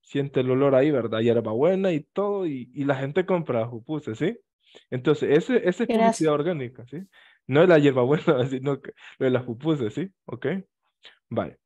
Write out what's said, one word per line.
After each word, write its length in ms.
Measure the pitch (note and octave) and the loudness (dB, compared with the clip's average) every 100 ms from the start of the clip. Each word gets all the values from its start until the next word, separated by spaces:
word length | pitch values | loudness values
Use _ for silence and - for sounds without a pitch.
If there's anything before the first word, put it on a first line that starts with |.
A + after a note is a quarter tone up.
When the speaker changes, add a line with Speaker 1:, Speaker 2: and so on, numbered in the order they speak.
Speaker 1:
Siente 400 | _ C#3+ C#3 C#3 | _ -6 -4 -2
el 100 | B2+ | 0
olor 240 | B2+ C#3 | 2 4
ahí, 160 | C3 C#3+ | 4 4
¿verdad? 300 | C#3+ A2 A2 | 0 -2 0
Hierbabuena 720 | A#2 A#2 A2+ A2 D3+ F#3+ F#3+ | 2 2 0 0 0 2 0
y 80 | D#3+ | -2
todo, 460 | D3+ - G3+ G3+ F3+ | -6 -4 -4 -2 -4
y, 240 | C3+ A#2+ | -6 -10
y 100 | C#3+ | -6
la 100 | C#3 C3 | -4 -2
gente 300 | C3+ D3 F#3 | -2 -4 0
compra 340 | F#3 D#3+ A#2+ | -2 0 -2
las 80 | A#2 | -4
pupusas, 500 | A#2+ A2 D3+ C#3+ A2 | -8 -10 -10 -8 -4
¿sí?". 200 | D3+ A#3 _ _ _ - _ | -4 -4 _ _ _ -20 _
Entonces, 460 | B2+ B2 D3 A2+ C#3+ | -4 0 0 4 2
ese, 320 | F3+ B3 E3+ | 2 0 0
esa 160 | F3+ | -2
es 40 | A#3+ | -2
publicidad 100 | A3+ | 2
Speaker 2:
Gracias. 300 | A3+ A3+ D#3+ | 2 2 0
Speaker 1:
orgánica, 540 | D3 D3 E3+ B2 - B2 | 0 0 -4 -6 -12 -16
¿sí? 120 | D3 G3 _ _ _ _ | -16 -16 _ _ _ _
No 160 | C3 | 4
es 60 | F3+ | 6
la 100 | E3 | 8
hierbabuena, 460 | D3 C3 B2 D3+ | 6 4 2 2
<laughs> 240 | - C#3 B2+ | 2 0 0
sino 320 | C3 C3 C#3 | -2 -4 -6
que 120 | - - - - | -8 -20 -20 -4
lo 60 | C3+ | 0
de 40 | |
las 140 | B2 | 0
pupusas, 480 | B2 A2+ D3+ D3+ A2 | -2 -8 -2 -2 -2
¿sí? 160 | A2+ F#3 _ | -6 -10 _
¿Ok? 220 | - C3 C#3+ F#3+ F#3+ _ _ _ - _ _ | -16 -8 -6 -6 -10 _ _ _ -20 _ _
Vale. 300 | A2+ F2+ - | -6 -6 -10